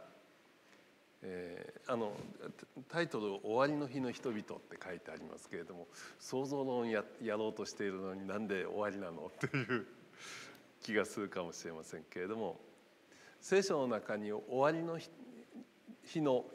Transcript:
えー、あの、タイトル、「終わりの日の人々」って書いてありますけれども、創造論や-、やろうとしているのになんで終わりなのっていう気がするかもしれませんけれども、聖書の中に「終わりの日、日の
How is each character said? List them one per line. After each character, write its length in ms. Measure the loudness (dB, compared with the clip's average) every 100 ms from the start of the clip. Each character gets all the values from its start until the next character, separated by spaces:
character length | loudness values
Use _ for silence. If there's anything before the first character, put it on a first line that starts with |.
| -6 -20 -20 -20 -20 -20 -20 -20 -20 -20 -20 -12
え 580 | -8 -6 -6 -8 -10 -10 -2
ー、 40 |
あ 40 | 0
の、 180 | 0 -2 -10 -10 -12 -12 -14 -14 -4
タ 120 | 0
イ 60 | 0
ト 120 | 0
ル、 200 | 0 -2
「終 100 | 2 4
わ 100 | 6
り 80 |
の 140 | 4 0
日 120 | 0
の 120 | -2
人 180 | 0 -2
々」 120 | -2
っ 20 |
て 340 | -4 -8 -10 -12
書 100 | -8
い 60 | -8
て 100 | -8
あ 60 | -10
り 80 |
ま 120 | -10 -12
す 100 | -8
け 60 | -8
れ 60 |
ど 100 | -8
も、 140 | -10 -12 -14 -16 -14
創 260 | -4 -2 0
造 180 | 0
論 260 | 2 2 4
や-、 140 | 2 2 -4
や 140 | 0 2
ろ 100 | 2
う 60 |
と 120 | 0 -4
し 80 |
て 120 | 0 0
い 20 |
る 80 | 0
の 180 | -2
に 140 | -4 -2
な 100 | -2
ん 100 | 2
で 180 | 0 0
終 160 | 2
わ 80 | 0
り 100 | 0
な 100 | -4
の 200 | -6 -8
っ 160 | -4 0
て 80 | 0
い 200 | 2 0
う 100 | -2 -12 -20 -16 -12 -12 -12 -16 -20 -10
気 120 | 2
が 120 | 4 4
す 140 | 2
る 100 | -2
か 140 | -2
も 100 | -4
し 120 | -4 -8
れ 80 |
ま 100 | -8
せ 140 | -8 -10
ん 60 |
け 160 | -8 -4
れ 80 | -2
ど 80 | -2
も、 240 | -2 -4 -12 -20 -20 -20 -20 -20 -20 -8
聖 220 | 4 6
書 160 | 6 4
の 80 | 4
中 280 | 2 2 0
に 140 | 0
「終 120 | -2 0 6
わ 120 | 6
り 120 | 6 2
の 140 | -2
日、 100 | -6 -14 -16 -16 -16 -16 -16 -20 -20 -18
日 180 | -4 4
の 240 | 6 6 4